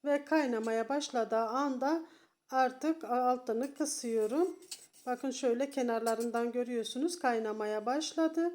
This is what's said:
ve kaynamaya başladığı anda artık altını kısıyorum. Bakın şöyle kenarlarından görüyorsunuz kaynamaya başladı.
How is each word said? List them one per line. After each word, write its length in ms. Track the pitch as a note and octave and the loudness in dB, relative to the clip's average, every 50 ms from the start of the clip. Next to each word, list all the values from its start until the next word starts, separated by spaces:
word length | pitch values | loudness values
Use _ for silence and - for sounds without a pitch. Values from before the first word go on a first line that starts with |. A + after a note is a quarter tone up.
| - | 2
ve 200 | C#4+ C#4+ C#4+ C#4+ | 2 2 2 2
kaynamaya 640 | - D#4 D#4+ D4 B3+ A#3+ A3 A3+ A3+ A3+ A3+ A3+ A3 | 2 2 2 4 2 0 -2 0 0 0 0 0 0
başladığı 500 | C#4 D4 D4 - - B3 A3+ - A#3 A3 | 0 -2 -2 0 0 0 0 2 2 0
anda 640 | A3+ A3 A3+ C4 C#4+ C#4+ C4 B3+ C4 C#4 D#4+ E4 D#4+ - - - _ _ _ _ _ _ | 0 0 0 0 0 0 0 0 2 2 2 0 -2 -8 -18 -20 _ _ _ _ _ _
artık 540 | C4 C4 C4 B3+ B3+ - - D#4 D#4+ D#4+ - | 2 2 2 2 2 -2 -2 -2 -2 -2 -2
altını 720 | - A#3+ B3 B3+ B3 B3+ B3 B3+ - G#3+ A3+ C4 C#4 C#4+ | -2 0 2 4 4 2 2 0 -2 -2 -2 -2 -4 -4
kısıyorum. 840 | - D#4 D4 - - - A#3 A3+ A3 G#3+ G#3+ B3 D#4 F4 F#4+ - - - - - - - _ _ - - | -4 -4 -2 -2 -4 -4 0 0 2 2 2 2 2 2 0 0 -10 -14 -16 -16 -18 -18 _ _ -12 -6
Bakın 260 | B3+ B3 B3 - C4+ | -6 -6 -2 -2 -4
şöyle 380 | B3+ C4 - B3 A#3 A#3+ C#4 C#4 | -4 0 0 0 2 2 0 -2
kenarlarından 800 | C#4 C#4 B3+ A#3+ A3+ A3+ A3+ A3+ A3+ A3 A#3 A#3+ A3+ A#3 A#3+ A#3+ | 0 -2 0 0 0 0 0 0 0 0 -2 -2 0 0 -2 0
görüyorsunuz 680 | A#3 B3 B3 A#3+ B3 A#3 A3 A3 - B3 C#4+ F4 E4+ - | -2 -2 -2 -2 -2 -4 -4 -4 -4 -2 -2 -2 -2 0
kaynamaya 680 | - B3+ A#3 A3 A3 G#3+ G#3+ G#3+ G#3+ G#3+ G#3+ G#3+ G#3 | 0 2 2 2 0 -2 -2 -2 -2 -2 -2 -2 -2
başladı. 680 | A#3 C4 D4+ D#4 D4+ - E4+ D#4+ D#4+ D#4+ E4 E4 F4 F4 | 0 -2 -2 -2 -2 0 2 2 2 2 0 0 0 -2